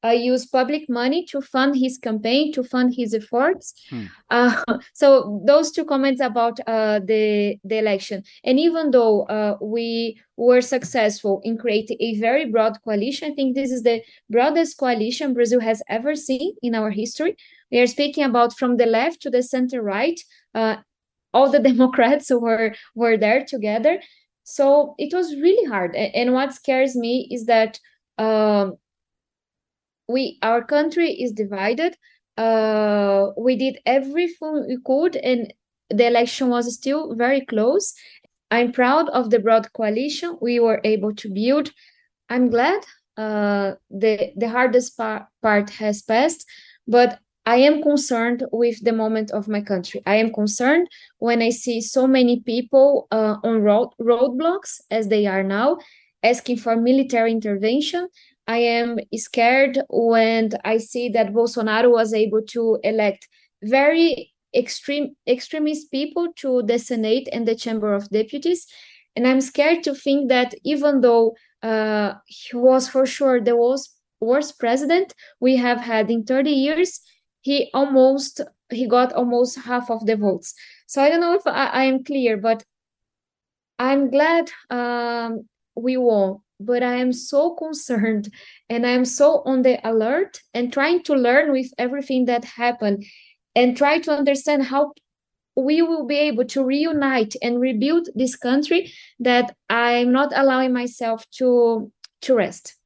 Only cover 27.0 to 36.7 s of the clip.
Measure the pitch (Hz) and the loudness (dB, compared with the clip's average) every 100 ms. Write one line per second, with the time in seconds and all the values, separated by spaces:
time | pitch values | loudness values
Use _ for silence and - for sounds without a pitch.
27 | 233 247 - 247 226 226 220 220 _ _ | -2 -4 -4 -8 0 2 2 -4 _ _
28 | _ - 220 220 214 208 196 - _ _ | _ -4 0 2 2 2 0 -6 _ _
29 | _ _ _ _ _ _ _ _ _ _ | _ _ _ _ _ _ _ _ _ _
30 | - 247 262 - 220 233 233 294 311 349 | -6 -4 -4 -4 0 0 0 0 0 0
31 | 339 - 247 214 202 196 196 240 330 - | -2 -2 -6 -4 -6 -4 -2 -2 -2 -4
32 | _ _ _ - 226 226 220 214 214 208 | _ _ _ -4 0 2 2 0 2 2
33 | 202 196 196 196 240 247 262 - - 269 | 2 2 0 0 0 0 -2 -2 0 0
34 | 269 302 349 339 311 302 - 254 254 269 | 0 -4 -4 -6 -6 -6 -6 -8 -2 0
35 | 339 - 247 247 226 - _ _ _ 208 | 0 -2 -2 -2 -4 -14 _ _ _ 2
36 | 240 233 240 - 262 240 240 | 4 4 0 -2 -2 0 -2